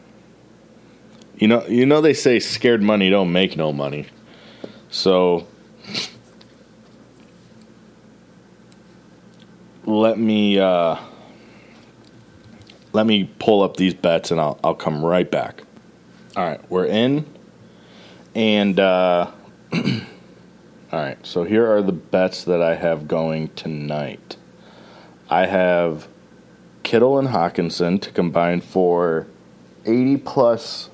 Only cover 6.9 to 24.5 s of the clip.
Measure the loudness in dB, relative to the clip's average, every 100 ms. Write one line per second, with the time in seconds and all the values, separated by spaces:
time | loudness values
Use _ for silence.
6.9 | -20 -20 -20 -20 -20 -20 -20 -20 -20 -20
7.9 | _ -20 -20 _ -20 -20 -20 -20 -20 -20
8.9 | -20 -20 -20 -20 -20 -20 -20 -20 -12 -4
9.9 | 0 2 0 0 2 2 2 2 2 0
10.9 | -4 -10 -20 -20 -20 -20 -20 -20 -20 -20
11.9 | -20 -20 -20 -20 -20 -20 -20 -20 -20 -6
12.9 | 0 2 0 -2 -2 2 4 2 0 -2
13.9 | 0 0 0 0 -2 -2 -2 -2 -2 -4
14.9 | -4 0 0 0 -4 -6 -10 -20 -20 -20
15.9 | -20 -20 -20 -12 -6 -6 -6 -6 -4 0
16.9 | 0 0 -2 -6 -14 -20 -20 -20 -20 -20
17.9 | -20 -20 -20 -10 -2 0 2 2 2 2
18.9 | 2 2 0 -2 -8 -20 -20 -8 -6 -4
19.9 | -4 -8 -20 -20 -20 -20 -20 -20 -20 -10
20.9 | -8 -8 -10 -8 -6 0 2 4 2 0
21.9 | -4 -2 0 0 -2 -2 0 0 0 -2
22.9 | -4 -4 -4 -2 -4 -6 -10 -10 -8 -8
23.9 | -8 -8 -12 -18 -20 -20